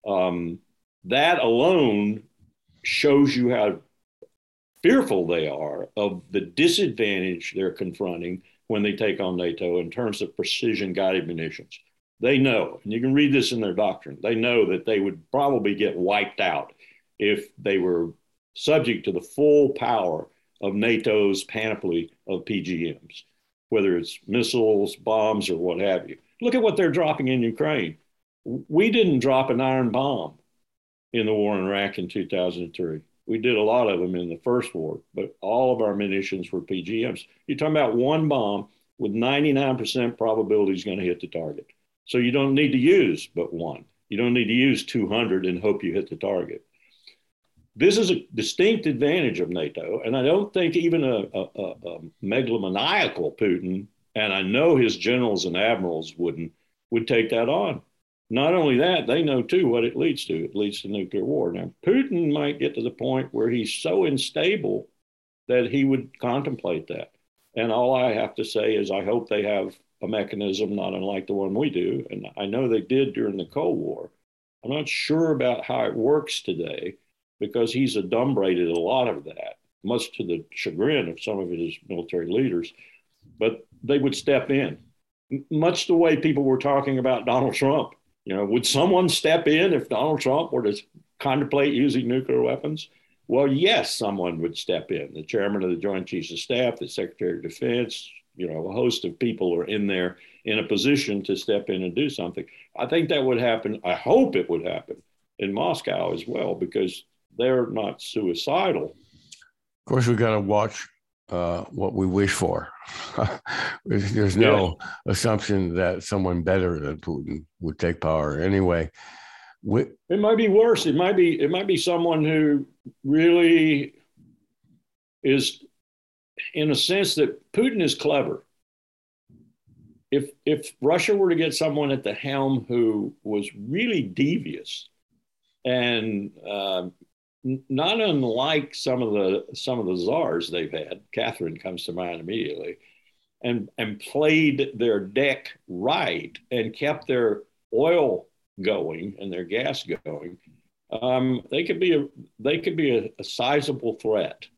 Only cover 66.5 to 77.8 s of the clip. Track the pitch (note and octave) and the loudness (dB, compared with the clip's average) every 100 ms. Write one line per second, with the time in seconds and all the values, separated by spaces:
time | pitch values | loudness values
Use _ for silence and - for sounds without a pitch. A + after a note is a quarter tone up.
66.5 | C3 - E2 - D#2 D#2+ _ _ _ _ | -6 -4 -6 -6 -10 -12 _ _ _ _
67.5 | - A#2 A2+ B2 C3 B2+ A2 A2 - G#2+ | -4 0 2 2 4 2 0 -2 -4 -2
68.5 | A2+ A2 G#2+ G2 G2 G#2 A#2 A2+ G#2+ G2+ | 0 0 0 0 -2 0 -2 -2 -2 0
69.5 | G2+ F#2+ - _ _ G2+ G#2+ G2+ G2+ G#2 | -2 -4 -10 _ _ -4 -4 -4 -4 -4
70.5 | G2 G#2+ G2+ F#2 F#2+ F#2+ G2 F#2+ G2 G2 | -2 -2 -2 -4 -4 -4 -6 -4 -4 -2
71.5 | G2+ D3 F2+ F2+ C3+ - G2+ G2+ - G2 | -2 -2 0 -2 -4 -6 -12 -12 -8 -6
72.5 | A2+ C3 A2 - C3 C3+ - A2 G2 E2 | -2 0 0 0 0 0 -2 -4 -4 -6
73.5 | C#3+ F3 - - - - _ _ _ _ | -2 -2 -2 -4 -8 -12 _ _ _ _
74.5 | _ A2 D3 D3 - - D#3 E3 C#3+ B2+ | _ -6 -6 -4 -6 -2 2 2 2 0
75.5 | A#2 - B2+ A2 A#2 A#2 D3+ D3 - - | 0 -2 -2 -2 0 2 2 0 -8 -6
76.5 | F2 D#2+ D2 F2+ - _ _ _ _ G#2 | -4 -6 -6 -10 -12 _ _ _ _ -4
77.5 | A#2+ A2+ B2+ | 0 0 2